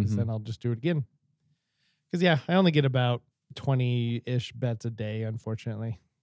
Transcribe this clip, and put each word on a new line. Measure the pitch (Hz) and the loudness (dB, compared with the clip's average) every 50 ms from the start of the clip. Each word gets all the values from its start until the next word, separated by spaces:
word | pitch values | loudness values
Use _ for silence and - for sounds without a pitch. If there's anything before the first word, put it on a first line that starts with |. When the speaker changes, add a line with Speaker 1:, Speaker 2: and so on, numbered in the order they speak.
| 101 | 2
Speaker 1:
Mm-hmm. | 98 107 | 2 0
Speaker 2:
then | 101 117 113 | 0 0 -2
I'll | 110 110 | -4 -6
just | 107 113 110 - | -6 -8 -8 -4
do | - 120 | -4 -4
it | 117 113 | -4 -2
again. | 127 170 170 147 120 - _ _ _ _ _ _ _ _ _ _ _ _ _ _ _ _ _ _ _ _ | -2 0 0 0 -2 -6 _ _ _ _ _ _ _ _ _ _ _ _ _ _ _ _ _ _ _ _
'Cause, | - 170 | -2 2
yeah, | 180 180 156 127 - | 4 4 4 4 2
I | - 175 | 2 4
only | 190 190 175 | 6 6 6
get | 151 151 139 | 6 4 4
about | 135 123 127 123 120 120 120 - _ _ _ _ _ - | 4 2 2 2 2 0 -2 -4 _ _ _ _ _ -18
twenty-ish | - - 139 135 127 123 123 123 120 117 117 117 117 - 123 127 123 - - | -6 -2 0 0 2 2 0 0 0 0 -2 -2 -4 -4 -4 -4 -4 -4 -6
bets | - 120 127 120 117 - - | -6 -4 -4 -4 -4 -4 -6
a | 117 | -8
day, | 113 104 107 107 107 110 | -6 -6 -6 -6 -4 -4
unfortunately. | 110 110 110 113 - 110 110 - - 120 107 107 113 113 107 - _ _ _ _ | -4 -6 -6 -8 -6 -8 -8 -6 -6 -8 -6 -6 -6 -8 -8 -10 _ _ _ _